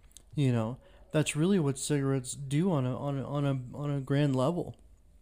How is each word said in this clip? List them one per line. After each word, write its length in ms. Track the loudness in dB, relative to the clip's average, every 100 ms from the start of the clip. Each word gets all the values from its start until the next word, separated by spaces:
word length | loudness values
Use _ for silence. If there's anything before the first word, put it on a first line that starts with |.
| -20 -20 -8 0
You 180 | 2
know, 240 | 2 0 -4 -14 -20 -2
that's 240 | 0 0 2
really 240 | 2 4
what 180 | 2 -2
cigarettes 560 | 0 0 2 -2 -4
do 380 | -10 -2 0 2
on 140 | 2 0
a, 120 | -2
on 220 | -4 -4
a, 80 | -4
on 180 | -2 0
a, 320 | 0 -4 -8
on 140 | -4
a 80 | -4
grand 360 | 0 2 4 2
level. 420 | 2 0 -6 -10 -18 -20 -20 -20